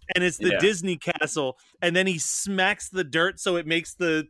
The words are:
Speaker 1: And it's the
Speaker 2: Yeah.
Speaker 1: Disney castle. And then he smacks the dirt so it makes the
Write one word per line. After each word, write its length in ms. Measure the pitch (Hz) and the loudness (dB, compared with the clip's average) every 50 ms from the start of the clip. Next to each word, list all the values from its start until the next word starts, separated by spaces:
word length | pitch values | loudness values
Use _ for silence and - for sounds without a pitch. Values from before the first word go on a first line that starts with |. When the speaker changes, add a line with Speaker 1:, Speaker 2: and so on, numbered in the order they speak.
| - - - | -10 -4 -2
Speaker 1:
And 100 | 180 180 | 0 2
it's 140 | 180 151 - | 2 0 2
the 140 | 160 180 196 | 0 2 2
Speaker 2:
Yeah. 60 | 185 | 4
Speaker 1:
Disney 380 | 165 202 214 170 170 190 175 | 4 2 2 2 -2 -2 -4
castle. 600 | 143 - 175 170 147 151 147 - 160 143 131 - - _ _ _ _ - | -2 -2 -4 -2 -2 -4 -2 -2 -2 -2 -2 -4 -6 _ _ _ _ 0
And 120 | 175 170 | 2 2
then 120 | 185 185 | 4 2
he 120 | 190 180 156 | 2 0 0
smacks 720 | - - - - - 196 196 190 185 190 208 - - - | -2 -4 -4 -4 -4 -2 0 2 2 2 2 -2 -6 -6
the 160 | - 185 175 | -4 -4 -4
dirt 340 | 139 120 160 170 190 185 - | 0 2 2 2 2 0 -2
so 180 | - 196 180 | -2 0 0
it 100 | 170 160 | 0 0
makes 260 | 151 165 170 160 - - | 0 -2 -2 -2 -4 -6
the 340 | - 180 170 160 156 151 - | -2 0 0 0 0 -2 -4